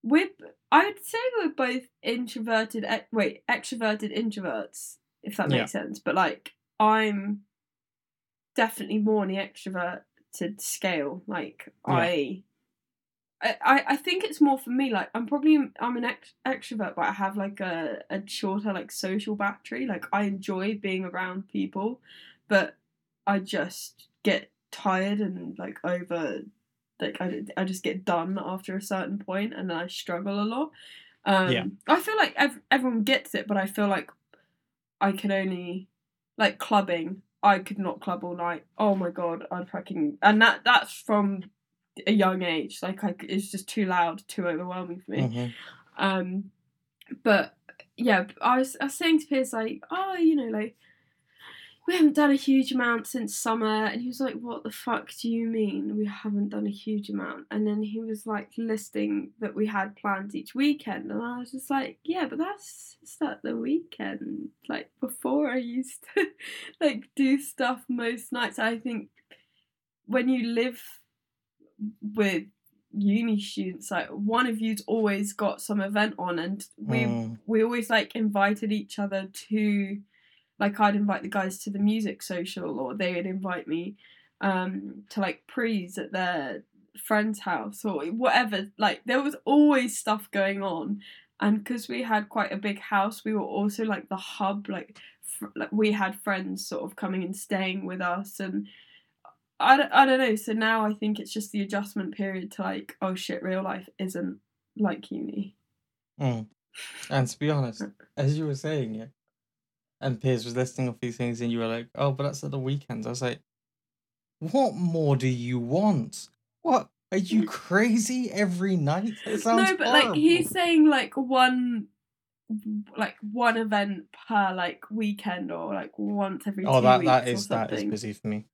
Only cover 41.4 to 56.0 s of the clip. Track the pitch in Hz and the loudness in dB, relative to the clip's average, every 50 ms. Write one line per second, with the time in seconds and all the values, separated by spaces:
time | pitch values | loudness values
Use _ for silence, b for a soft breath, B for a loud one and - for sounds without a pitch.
41.4 | 190 - _ _ _ _ _ _ _ _ _ - - - 220 208 196 185 185 185 | -8 -12 _ _ _ _ _ _ _ _ _ -6 0 2 4 6 6 4 4 2
42.4 | 180 175 165 156 - - - - - 180 190 190 208 208 202 202 190 - - 202 | 0 0 0 0 -2 -4 -8 -8 -6 -6 -6 -2 -4 -4 -4 -4 -8 -4 -4 -4
43.4 | 196 - - 190 - - - 220 202 185 180 175 170 170 165 196 - _ - - | -4 -4 -8 -10 -10 -6 -2 0 0 2 4 2 2 2 0 -6 -12 _ -6 -4
44.4 | 180 175 170 156 180 180 180 185 180 180 170 185 - - - 135 135 120 113 120 | -2 -2 -2 -2 -4 -6 -6 -6 -6 -8 -10 -12 -10 -6 -2 0 0 0 0 -2
45.4 | 123 120 117 - - - - - _ _ _ - - 196 190 190 180 185 185 196 | -6 -6 -8 -12 -18 -20 -20 -20 _ _ _ -2 0 0 0 0 -2 -2 -4 -6
46.4 | 196 - _ _ _ _ _ _ _ _ _ _ - - - - _ 233 208 190 | -6 -8 _ _ _ _ _ _ _ _ _ _ -16 -16 -16 -4 _ 4 4 4
47.4 | - - _ _ _ - - _ - _ _ - 240 247 208 185 180 208 - - | 4 0 _ _ _ -20 -20 _ -20 _ _ -2 2 4 4 4 2 -2 -8 0
48.4 | - 233 247 262 262 262 - - - 277 269 - 339 330 330 302 311 - 285 262 | 2 4 4 4 2 0 -2 -6 -6 -6 -4 0 2 4 4 4 4 2 0 0
49.4 | 262 254 - 226 220 220 - - - - 320 359 381 392 381 349 339 320 320 285 | 0 0 -2 -4 -4 -4 -6 -8 -10 -8 -4 -4 -4 -4 0 4 4 6 6 4
50.4 | 254 226 220 214 214 233 - B B B B B B B B B B B B B | 0 0 -2 -2 -4 -4 -8 B B B B B B B B B B B B B
51.4 | B B B B B B B B _ - 349 359 320 294 294 294 294 285 277 269 | B B B B B B B B _ -2 6 8 8 8 8 8 6 6 6 4
52.4 | - - 269 269 262 262 254 254 247 240 233 226 220 - - 254 226 208 - - | 4 6 6 6 6 4 2 2 2 2 2 0 -2 -4 -6 -4 -4 -4 -6 -4
53.4 | - 233 226 226 220 214 214 214 214 208 - 233 247 247 247 - 269 262 - 220 | -2 0 0 2 2 2 2 2 2 0 0 -2 -6 -6 -4 -2 -4 -4 -4 -6
54.4 | 233 240 233 - - 220 208 - - 262 220 - - - - - - 233 233 233 | -8 -8 -10 -8 -10 -10 -12 -8 -4 -2 -2 -2 -4 -8 -16 -6 -4 -2 -2 0
55.4 | 233 226 226 226 214 202 190 196 190 214 208 208 | -2 -2 0 0 0 0 0 -2 -4 -2 -2 -2